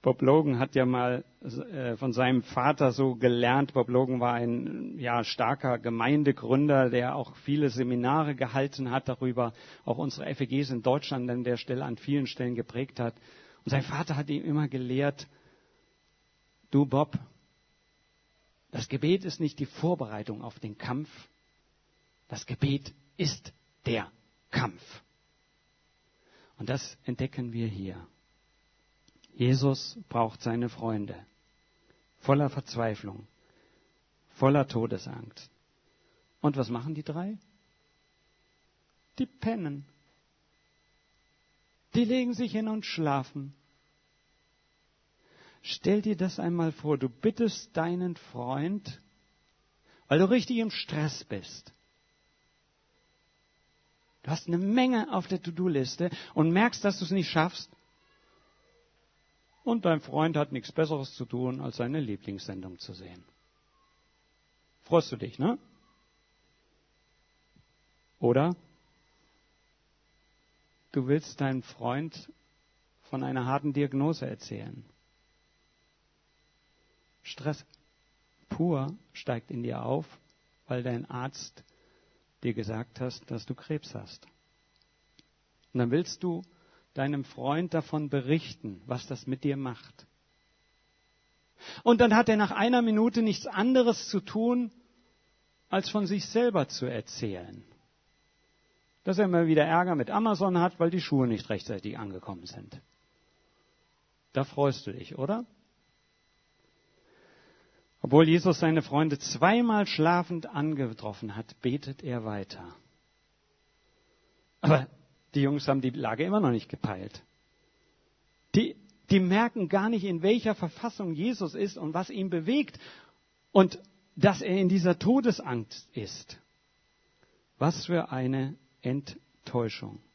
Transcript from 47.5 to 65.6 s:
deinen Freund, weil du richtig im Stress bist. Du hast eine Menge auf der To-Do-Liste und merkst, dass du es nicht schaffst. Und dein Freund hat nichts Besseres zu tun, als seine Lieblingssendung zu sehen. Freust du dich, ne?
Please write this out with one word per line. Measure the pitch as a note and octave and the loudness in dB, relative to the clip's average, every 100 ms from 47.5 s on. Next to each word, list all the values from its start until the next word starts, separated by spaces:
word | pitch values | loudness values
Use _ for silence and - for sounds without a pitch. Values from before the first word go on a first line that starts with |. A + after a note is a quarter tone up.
| - - - | -2 -6 -4
deinen | E3 F3+ F3+ E3+ | -2 -2 -4 -6
Freund, | - A#2+ B2 C#3 D#3+ G3+ F3 B2 _ _ _ _ _ _ _ _ _ _ _ | -12 -10 -6 -2 -2 -4 -8 -14 _ _ _ _ _ _ _ _ _ _ _
weil | D3 | 4
du | F#3+ | 6
richtig | B3 - A#3+ | 4 2 -2
im | A3+ | -2
Stress | - - D3+ D3+ - | -6 -6 -4 -4 -4
bist. | - G2+ - - - _ _ _ _ _ _ _ _ _ _ _ _ _ _ _ _ _ _ _ _ _ _ _ _ _ | -10 -10 -10 -20 -20 _ _ _ _ _ _ _ _ _ _ _ _ _ _ _ _ _ _ _ _ _ _ _ _ _
Du | C3 | -6
hast | D#3+ - | -6 -2
eine | E3+ | -2
Menge | G3 A#3+ B3+ A#3+ D4+ | 2 4 4 2 0
auf | G3 - | -4 -2
der | F#3 | -4
To-Do-Liste | F3 E3+ F3+ C#3+ B2+ - F3 - - | -4 -2 0 2 -2 -2 -4 -4 -4
und | - D#3+ | 2 4
merkst, | F3+ A#3+ - | 6 4 2
dass | G3+ F#3+ | -2 -2
du | |
es | E3 | -2
nicht | F#3+ E3 | -2 2
schaffst. | E3 E3+ - - _ _ _ _ _ _ _ _ _ _ _ _ _ _ _ _ _ _ _ | 2 2 -2 -18 _ _ _ _ _ _ _ _ _ _ _ _ _ _ _ _ _ _ _
Und | B3 A#3 | -2 0
dein | F#3 D#3 | 2 0
Freund | - C#3+ D#3+ D#3 | 0 0 0 0
hat | D3 | -2
nichts | C3+ - | -4 -6
Besseres | - D#3 D3+ C3+ - | -2 -2 -2 -6 -10
zu | |
tun, | B2 A#2+ B2+ C3 | -8 -4 -4 -4
als | C#3 A#2 | -8 -6
seine | A#2+ D#3 | -4 -4
Lieblingssendung | B2 G2+ - G2 - F#2+ F#2 F2+ | -4 -6 -8 -10 -10 -12 -14 -16
zu | - | -16
sehen. | F#2 F2+ F2 F2 _ _ _ _ _ _ _ _ _ _ _ _ _ _ _ | -16 -18 -20 _ _ _ _ _ _ _ _ _ _ _ _ _ _ _ _
Freust | - E3+ - | 2 2 2
du | A#2+ | -8
dich, | - - | -8 -2
ne? | E3 C4 | -2 -2